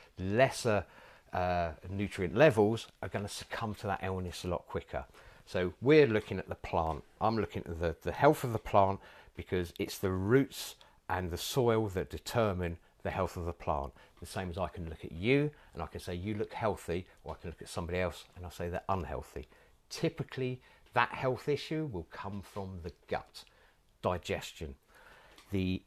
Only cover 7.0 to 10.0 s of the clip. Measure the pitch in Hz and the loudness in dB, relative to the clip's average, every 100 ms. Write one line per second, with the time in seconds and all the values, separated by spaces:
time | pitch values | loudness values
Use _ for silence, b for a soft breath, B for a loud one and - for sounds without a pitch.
7 | - - 107 113 92 101 - 82 85 80 | -8 -2 0 2 -2 -4 -8 -2 -2 -2
8 | 87 - 143 151 131 110 - 104 98 98 | -6 4 6 6 2 -2 4 6 6 4
9 | B B B - - 92 87 - 98 - | B B B -12 -2 -2 -2 -4 -4 -2